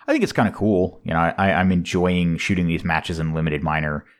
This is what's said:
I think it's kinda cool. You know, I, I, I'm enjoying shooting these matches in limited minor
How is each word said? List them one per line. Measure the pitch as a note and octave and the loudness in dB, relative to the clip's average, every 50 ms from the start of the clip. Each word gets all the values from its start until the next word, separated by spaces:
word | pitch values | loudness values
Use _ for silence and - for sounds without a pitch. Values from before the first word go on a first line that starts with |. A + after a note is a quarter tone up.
| - | -4
I | - | -2
think | D#4 D4 G3+ | 0 0 0
it's | - - | 0 0
kinda | C#3+ A#2+ G2 | 0 0 0
cool. | - - G2 G#2+ G2+ F2+ F2+ F2 - - - | 0 0 0 2 2 2 2 0 -4 -8 -6
You | - D#2+ | -2 0
know, | E2 | 0
I, | E2 E2 - | 2 0 0
I, | - G2 G2 C#2+ | 2 2 2 2
I'm | F2 F#2+ F#2 | 4 4 2
enjoying | F#2 F2+ D#2+ - - F2+ F2 F2+ F2+ F2+ F2 E2+ E2 - | 2 2 0 0 0 0 2 2 2 2 0 0 0 -2
shooting | - - G2 F2+ F2 | -2 -2 0 0 0
these | E2 E2 D#2 - | 0 0 -2 -2
matches | E2+ D#2+ D#2+ - - F2 D#2+ | -2 -2 -2 -2 -4 -4 -4
in | D#2+ D#2+ D#2+ | -4 -4 -2
limited | D#2+ D#2+ D#2+ D2+ D2 | -2 -2 -2 -2 -2
minor | D2+ D#2 D2+ D#2 D2+ D2+ D2+ D2 - _ _ _ | -2 -2 -2 -2 -2 -4 -4 -6 -8 _ _ _